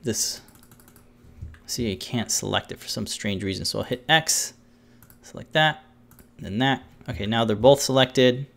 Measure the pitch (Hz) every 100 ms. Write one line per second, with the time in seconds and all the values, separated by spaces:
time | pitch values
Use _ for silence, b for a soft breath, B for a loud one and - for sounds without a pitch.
0 | 123 107 - - - - - - - -
1 | - _ - - - - - - 117 95
2 | - 123 107 - 101 101 - - - -
3 | 107 - 107 98 98 90 - 104 104 123
4 | - 160 156 - - - b b b b
5 | b - - - - 160 156 151 - _
6 | _ - - - - 101 135 127 - -
7 | - - 101 113 113 104 120 139 - 131
8 | 127 - 127 123 139